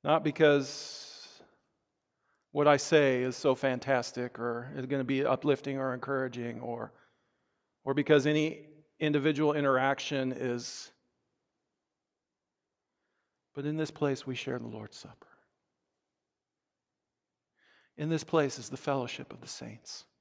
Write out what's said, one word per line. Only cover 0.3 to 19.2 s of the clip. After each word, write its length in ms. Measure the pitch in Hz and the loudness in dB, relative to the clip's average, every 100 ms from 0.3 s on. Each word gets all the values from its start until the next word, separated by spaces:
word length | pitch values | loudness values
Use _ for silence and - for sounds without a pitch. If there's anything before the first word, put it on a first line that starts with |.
| 147 151 143 135 - - - - - - - - _ _ _ _ _ _ _ _ _ _ | 6 6 6 2 -8 -14 -14 -16 -20 -20 -20 -20 _ _ _ _ _ _ _ _ _ _
what 160 | 143 147 | 4 6
I 80 | 143 | 6
say 460 | - 160 139 127 | 6 6 6 4
is 140 | 127 123 | 0 0
so 200 | 143 127 | 2 2
fantastic 800 | 135 123 135 131 120 - 123 - | 0 -2 0 0 0 -6 -8 -6
or 340 | 117 117 127 143 | -6 -4 -8 -10
is 100 | 127 | -4
gonna 160 | 139 | -4
be 220 | 127 135 | 0 0
uplifting 540 | 143 131 151 135 143 135 | 2 0 2 0 -2 -4
or 140 | 131 | -4
encouraging 640 | 123 131 135 131 120 117 117 | -4 -4 -4 -4 -6 -8 -8
or, 320 | 120 117 113 _ _ _ _ _ _ _ _ _ | -10 -8 -10 _ _ _ _ _ _ _ _ _
or 100 | 135 | -2
because 320 | 135 143 147 | -2 6 6
any 440 | 143 151 156 - - - _ _ | 6 2 0 -4 -16 -20 _ _
individual 520 | 156 147 147 143 151 | 0 2 2 2 2
interaction 800 | 151 143 131 135 135 - 139 131 | 2 2 4 2 0 -2 -2 -2
is, 580 | 127 127 120 117 - - _ _ _ _ _ _ _ _ _ _ _ _ _ _ _ _ _ _ _ _ _ _ _ _ _ _ - | -2 -4 -4 -8 -14 -18 _ _ _ _ _ _ _ _ _ _ _ _ _ _ _ _ _ _ _ _ _ _ _ _ _ _ -8
but 80 | |
in 120 | 147 156 | -4 -2
this 140 | 151 | -4
place 340 | - 143 131 | -2 -2 -2
we 120 | 135 123 | -6 -8
share 240 | - 127 | -6 -6
the 80 | 117 | -8
Lord's 280 | 107 107 - | -10 -12 -16
Supper. 300 | - - - _ _ _ _ _ _ _ _ _ _ _ _ _ _ _ _ _ _ _ _ _ _ _ _ _ _ - | -20 -20 -20 _ _ _ _ _ _ _ _ _ _ _ _ _ _ _ _ _ _ _ _ _ _ _ _ _ _ -6
In 140 | 151 | -2
this 120 | 160 | -2
place 380 | 156 165 139 131 | 2 2 2 -2
is 80 | 117 | -12
the 80 | 135 | -8
fellowship 560 | - 139 120 - | -2 -2 -2 -8